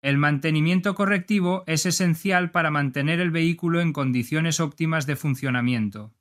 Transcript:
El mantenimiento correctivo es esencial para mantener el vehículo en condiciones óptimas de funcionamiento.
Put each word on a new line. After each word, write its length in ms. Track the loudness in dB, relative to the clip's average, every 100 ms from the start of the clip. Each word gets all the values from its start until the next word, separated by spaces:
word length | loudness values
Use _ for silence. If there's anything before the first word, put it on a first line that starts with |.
El 160 | 0 2
mantenimiento 760 | 2 2 0 2 2 2 0
correctivo 680 | 0 0 0 0 0 2 -2 -2
es 200 | -2 0
esencial 640 | 0 0 0 0 0 2
para 200 | 0 0
mantener 500 | 0 -2 0 -2 0
el 100 | 0
vehículo 500 | 0 0 0 0 0
en 140 | 0
condiciones 680 | 0 0 0 0 -2 0 0
óptimas 460 | -2 -2 -2 0 -2
de 100 | -4
funcionamiento. 1000 | -2 -4 -2 0 0 0 -2 -6 -16 _